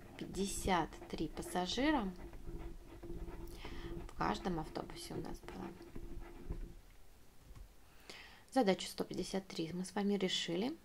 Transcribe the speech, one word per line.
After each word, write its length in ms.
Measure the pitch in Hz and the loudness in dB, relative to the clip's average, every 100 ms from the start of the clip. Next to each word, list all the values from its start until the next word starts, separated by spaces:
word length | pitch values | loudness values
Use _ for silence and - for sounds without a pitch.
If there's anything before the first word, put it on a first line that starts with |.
| - - | -6 -8
пятьдесят 720 | 160 175 196 - 202 175 - - - | -4 0 0 2 4 4 4 -2 -6
три 160 | - 156 | -2 -2
пассажира 800 | - 165 180 185 - 294 247 190 180 - - - - - - - - - - - - - - - - 170 165 - | -2 -2 0 2 4 6 6 4 -2 -8 -8 -6 -6 -6 -8 -12 -10 -6 -4 -4 -6 -8 -8 -6 -4 -4 -4 -6
в 60 | - | 0
каждом 440 | 165 208 196 165 | 2 2 2 0
автобусе 540 | 160 - - - - | -2 -4 -4 -6 -6
у 20 | 160 | -6
нас 220 | 165 - | -4 -6
было. 260 | - - - - - - - - - - - - - - - - - - - - - - - - - - - - - - - | -8 -6 -6 -8 -10 -8 -6 -6 -8 -8 -6 -4 -6 -10 -16 -18 -18 -18 -18 -18 -16 -14 -14 -16 -18 -18 -16 -14 -14 -16 2
Задачу 340 | 262 190 180 - | 6 8 8 4
сто 140 | - | -2
пятьдесят 460 | - - 180 190 - | -2 0 0 0 -2
три 240 | - 165 | -2 -2
мы 120 | 175 | 0
с 100 | 185 | 0
вами 200 | 208 202 | 2 6
решили. 640 | 202 185 - - 170 247 330 | 6 6 4 2 2 2 0